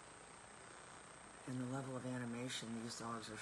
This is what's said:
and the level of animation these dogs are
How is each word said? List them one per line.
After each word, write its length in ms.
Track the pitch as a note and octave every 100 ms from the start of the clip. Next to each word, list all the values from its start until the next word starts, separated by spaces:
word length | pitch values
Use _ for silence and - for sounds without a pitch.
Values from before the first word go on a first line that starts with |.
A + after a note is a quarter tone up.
| - - - - - - - - - - - - - - -
and 100 | B2+
the 100 | B2 C3+
level 200 | C3 B2+
of 100 | B2+
animation 640 | B2+ A#2+ A#2 B2+ - A2+ A2+
these 140 | A#2 -
dogs 320 | A#2 A2+ A2
are 120 | A2